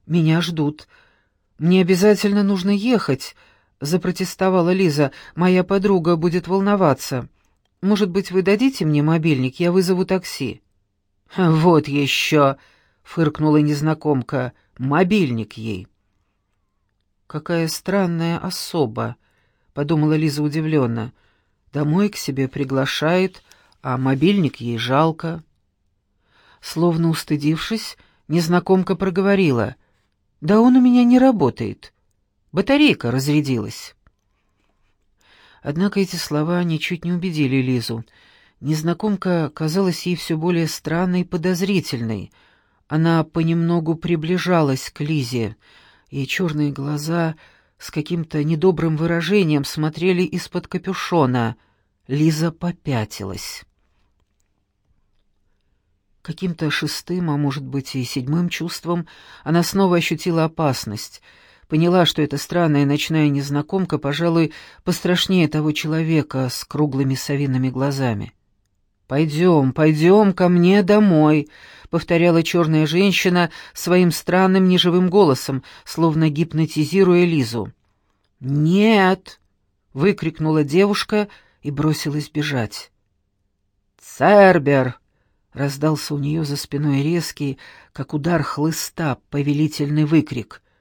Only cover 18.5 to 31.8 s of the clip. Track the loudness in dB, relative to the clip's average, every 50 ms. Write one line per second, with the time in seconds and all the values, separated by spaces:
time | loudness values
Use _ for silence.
18.5 | -8 -8 -12 -6 -2 -2 -2 -2 -2 -6 -6 -8 -8 _ _ _ _ _ _ _
19.5 | _ _ _ _ -8 -6 -4 -2 0 0 2 2 2 0 0 -2 -2 -2 -4 -2
20.5 | -2 -2 -4 0 0 0 0 0 -2 -4 -6 -10 -12 _ _ _ _ _ _ _
21.5 | _ _ _ _ -6 -4 -2 0 2 2 0 0 -2 -6 -8 -6 -4 -4 -4 -4
22.5 | -4 -6 -6 -2 -2 -2 -2 -2 -4 -2 -2 0 0 0 0 -2 -4 -10 _ _
23.5 | _ _ _ _ _ _ -8 -6 -4 -2 0 0 0 2 2 2 2 2 0 -2
24.5 | -2 -6 -8 -6 -6 -6 -2 0 2 2 2 2 0 -4 -8 -10 -10 -10 -14 _
25.5 | _ _ _ _ _ _ _ _ _ _ _ _ _ _ _ _ _ _ _ _
26.5 | _ _ -16 -10 -4 0 0 0 2 2 0 0 0 -2 -4 -4 -4 -2 0 -2
27.5 | -2 -2 -4 -6 -6 -6 -6 -10 -16 _ _ _ _ _ _ -2 -2 -2 0 2
28.5 | 0 0 2 2 2 2 2 0 -2 -2 -2 -2 -2 0 0 2 2 2 4 2
29.5 | 2 2 0 -2 -6 _ _ _ _ _ _ _ _ _ _ _ _ -8 -2 2
30.5 | 4 6 6 6 6 6 6 6 4 4 6 6 6 6 6 6 4 4 0 0
31.5 | 0 -2 -8 -8 -8 _